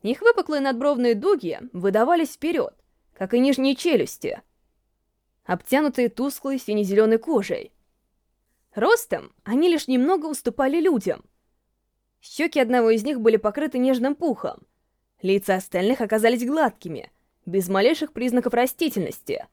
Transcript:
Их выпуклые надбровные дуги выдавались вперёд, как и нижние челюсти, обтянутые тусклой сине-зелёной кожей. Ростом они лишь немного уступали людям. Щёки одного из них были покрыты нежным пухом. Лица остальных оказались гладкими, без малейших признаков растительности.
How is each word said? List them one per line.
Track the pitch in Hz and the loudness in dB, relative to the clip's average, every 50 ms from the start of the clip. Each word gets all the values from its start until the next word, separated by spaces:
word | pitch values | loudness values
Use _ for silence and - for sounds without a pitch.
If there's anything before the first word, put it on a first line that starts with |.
Их | - 254 277 - | -2 -4 -4 2
выпуклые | 403 466 466 - - - 302 285 | 2 2 4 2 0 -2 -2 -2
надбровные | 269 277 262 233 269 294 294 240 247 240 233 | 0 -2 -2 0 0 0 2 2 2 2 0
дуги | 202 277 381 415 285 208 165 - - - 247 | 2 2 0 0 0 0 -6 -8 -8 -10 -12
выдавались | - 180 175 196 190 214 226 277 349 339 330 - - | -10 -2 -2 0 2 2 4 4 2 2 0 -2 -6
вперёд, | _ - 320 339 294 - - _ _ _ _ _ _ _ _ _ | _ -6 -2 -2 -2 -2 -4 _ _ _ _ _ _ _ _ _
как | - 196 190 | -10 -6 0
и | 233 240 | 2 2
нижние | 254 277 269 269 262 269 269 | 4 2 2 2 0 0 -2
челюсти, | - - 349 311 202 139 - - - - - - - _ _ _ _ _ _ _ _ _ _ _ _ _ _ _ _ _ _ _ _ _ | 0 0 2 2 2 0 -2 -6 -10 -10 -10 -10 -10 _ _ _ _ _ _ _ _ _ _ _ _ _ _ _ _ _ _ _ _ _
обтянутые | - 180 180 - - 254 277 302 285 254 - 247 233 | -6 -6 -6 -2 0 0 2 2 0 0 0 -2 -2
тусклой | - - 254 277 - - - 269 269 254 | -2 -4 -6 -6 -6 -6 -8 -6 -6 -6
сине-зелёной | - - 208 214 208 185 196 208 220 220 226 | -4 -4 -2 -2 -2 2 2 4 4 4 2
кожей. | 226 226 320 320 233 196 - 175 - - - _ _ _ _ _ _ _ _ _ _ _ _ _ _ _ _ _ _ _ _ _ | 0 0 0 -2 -2 0 -2 -8 -8 -8 -14 _ _ _ _ _ _ _ _ _ _ _ _ _ _ _ _ _ _ _ _ _
Ростом | 208 220 339 466 466 - - - - - - _ _ _ | -2 2 2 2 2 2 -6 -8 -8 -8 -14 _ _ _
они | 202 220 269 330 359 | -2 0 2 2 2
лишь | 330 294 - - | 2 0 0 0
немного | 262 247 254 311 381 339 294 | 0 2 2 2 2 0 -2
уступали | 330 294 - - 349 - - 269 269 285 339 | -6 -8 -4 -6 -6 -2 0 0 0 2 2
людям. | 320 370 311 226 - 190 147 - _ _ _ _ _ _ _ _ _ _ _ _ _ _ _ _ _ _ _ _ | 2 2 2 0 0 -4 -6 -6 _ _ _ _ _ _ _ _ _ _ _ _ _ _ _ _ _ _ _ _
Щёки | _ - - - 302 330 - 302 | _ -18 -6 -4 -4 -2 0 0
одного | 254 220 254 247 226 226 | 0 2 2 2 4 4
из | 226 220 | 2 2
них | 208 277 302 247 | 0 -2 -4 2
были | 214 226 220 214 | 2 4 4 4
покрыты | - 214 202 285 302 277 - 247 | 2 -2 -2 -2 -4 -4 -2 0
нежным | 247 262 262 240 233 277 294 | 2 2 2 0 0 -2 -2
пухом. | _ 349 320 220 - - - - - _ _ _ _ _ _ _ _ _ _ _ _ | _ -2 -2 -2 -2 -6 -10 -10 -10 _ _ _ _ _ _ _ _ _ _ _ _
Лица | - 185 196 202 196 - 190 | -2 0 0 0 2 0 0
остальных | 185 190 - - 180 185 214 262 - | 0 -2 -4 -4 0 2 2 0 0
оказались | 240 202 220 220 214 226 247 233 240 | 0 0 0 4 4 4 2 2 -2
гладкими, | 240 285 320 302 233 - _ - 180 160 113 - - _ _ _ _ _ _ _ | -2 0 0 0 0 -2 _ -12 -12 -12 -12 -12 -16 _ _ _ _ _ _ _
без | 170 170 196 185 175 | -2 -2 -2 0 0
малейших | 196 190 202 254 320 - 311 294 | 0 2 4 4 2 2 -4 -8
признаков | _ 226 247 254 226 247 240 240 | _ -4 -2 0 0 0 0 0
растительности. | - 240 247 262 - - 339 302 - 202 175 - - - - - - - - _ | 0 0 0 0 0 -2 -4 -2 -2 -4 -6 -6 -8 -12 -8 -8 -8 -8 -8 _